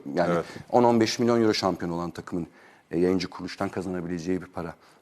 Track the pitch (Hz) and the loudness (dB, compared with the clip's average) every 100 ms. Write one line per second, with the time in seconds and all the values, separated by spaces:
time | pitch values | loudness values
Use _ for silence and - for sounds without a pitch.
0 | 71 76 87 85 - - - 123 120 117 | -6 0 2 0 -2 -10 2 4 6 6
1 | 113 - 120 117 110 101 95 87 87 85 | 2 2 2 4 4 2 0 -2 -4 -4
2 | 87 - - 90 80 - - - _ 85 | -6 -8 -8 -6 -8 -12 -20 -20 _ 0
3 | 90 92 90 - 90 - 98 - 92 90 | 2 2 -2 -8 -12 -6 -6 -4 -6 -6
4 | 85 87 80 92 87 - 82 - - _ | -6 -6 -2 -4 -4 -10 -10 -12 -20 _